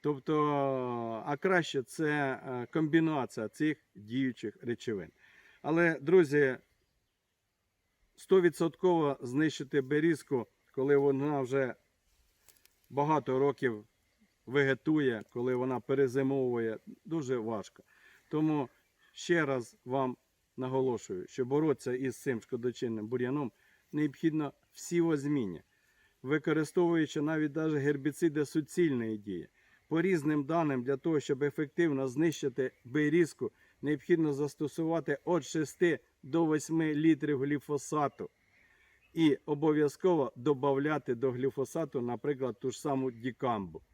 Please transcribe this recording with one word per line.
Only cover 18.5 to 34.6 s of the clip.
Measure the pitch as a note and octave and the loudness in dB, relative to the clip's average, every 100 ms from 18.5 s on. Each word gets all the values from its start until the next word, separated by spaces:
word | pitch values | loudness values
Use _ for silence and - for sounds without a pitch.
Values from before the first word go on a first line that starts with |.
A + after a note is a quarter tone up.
| D3+ B2 _ _ _ _ | 0 -2 _ _ _ _
ще | - - E3+ D3 | -16 0 2 2
раз | C3 A#2 _ | -2 -4 _
вам | B2 C3+ C3 A#2+ _ _ _ - | -4 -2 -2 -4 _ _ _ -8
наголошую, | C3 C3+ C3 A2+ - F#2 F2+ | -4 0 0 -2 -6 -10 -8
що | - | -6
боротися | B2 C#3+ D#3 C3 - | -2 0 2 0 -2
із | B2+ C3+ - | -4 -4 -4
цим | - A#2 | -4 -4
шкодочинним | - B2 B2 A#2 B2+ A2+ G#2+ | -6 -4 -4 -4 -6 -4 -4
бур'яном | B2 B2 D3 B2+ _ _ _ _ | -4 -2 -2 -6 _ _ _ _
необхідно | D3+ D3+ C3+ E3 D#3 D3 - _ | -4 -4 0 -2 0 -4 -8 _
в | - | -18
сівозміні, | - F3 E3 D3+ C#3 D3 G#2 D#2 _ _ _ _ _ _ | -2 2 2 2 0 0 -2 -6 _ _ _ _ _ _
використовуючи | B2+ D3+ D#3 D#3 D3+ - F3 E3+ D3+ D#3 | -2 -2 2 0 0 0 2 2 0 -2
навіть | D3 D#3+ D3+ | -2 0 -2
даже | C#3+ D#3+ D3+ | -2 -2 0
гербіциди | C#3 C#3+ C#3 C#3 E3+ D3 | 0 0 -2 0 0 0
суцільної | D#3 D#3+ C#3+ - E3+ B2+ A2+ G#2+ | -2 -2 -2 0 2 2 -2 -6
дії. | G#2 F2+ D2 _ _ _ _ | -6 -8 -10 _ _ _ _
По | D#3+ | 0
різним | F3+ F3 C#3+ D3+ | 2 2 2 -2
даним, | C#3 E3 D#3 C3+ | 0 0 0 0
для | B2 C3+ | -2 -2
того, | E3 D#3 | 0 -2
щоб | - C#3 | 0 -2
ефективно | D3 - D3 - E3+ C#3 C3+ | -2 -2 -4 0 0 2 -2
знищити | B2 E3 C#3+ C#3+ B2 C3 _ | 0 0 0 -4 -2 -4 _
берізку, | - C#3 D3+ D#3+ D#3+ - A#2+ _ _ _ | -6 0 2 2 2 -2 -8 _ _ _
необхідно | C#3 D3 - E3+ D#3 | -4 -4 2 2 2
застосувати | C#3 D3 - | 0 -4 -4